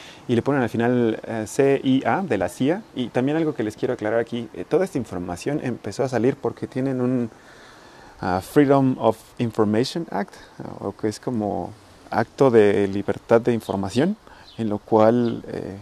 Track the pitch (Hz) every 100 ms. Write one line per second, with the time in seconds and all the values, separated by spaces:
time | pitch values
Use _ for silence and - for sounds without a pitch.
0 | - - - 117 127 143 117 113 117 123
1 | 117 - - 113 107 - 139 139 135 131
2 | 117 147 190 107 90 - 131 185 220 -
3 | 117 123 131 156 156 143 107 - 127 123
4 | 107 113 117 120 113 - 90 156 190 147
5 | 113 90 90 87 - 147 131 110 - 101
6 | 131 123 117 - 120 - 110 131 135 127
7 | 123 127 120 - - - - - - -
8 | - - 98 92 - 151 139 139 135 -
9 | 113 107 - - 117 - 104 107 131 175
10 | 165 - 202 - - - - - 101 -
11 | 110 107 - 120 104 92 92 107 - -
12 | - 101 117 - 135 117 104 101 98 98
13 | - - - 117 120 117 - 98 98 104
14 | 170 214 - - - - 110 104 - 113
15 | 107 123 120 113 - - - 95